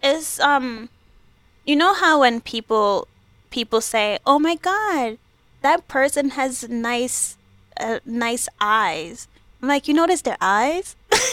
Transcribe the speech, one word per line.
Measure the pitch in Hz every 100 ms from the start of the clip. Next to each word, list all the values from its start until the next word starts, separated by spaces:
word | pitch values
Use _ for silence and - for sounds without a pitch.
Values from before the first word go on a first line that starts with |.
it's, | 277 320 302 -
um, | 285 277 254 226 233 _ _ _ _ _ _ _ -
you | 294
know | 359
how | 392 359 302
when | 247 233
people, | - 226 - 220 202 190 - _ _ _ -
people | 247 226 226
say, | - 226 208 202 -
"Oh | 285
my | 311 339
God, | 359 403 427 320 233 226 _ _ _ _
that | 277 339 -
person | 269 277 285 277
has | 269 262 254 233
nice, | 233 233 240 247 - - - _ _ _ -
uh, | 226 226 -
nice | 233 233 240 - -
eyes." | 208 220 196 160 160 240 - _ _ -
I'm | 254
like, | 285 -
"You |
notice | 302 339 359
their | 247 -
eyes?" | 185 202 254 349 - -
<laughs> | -
I'm | 440 523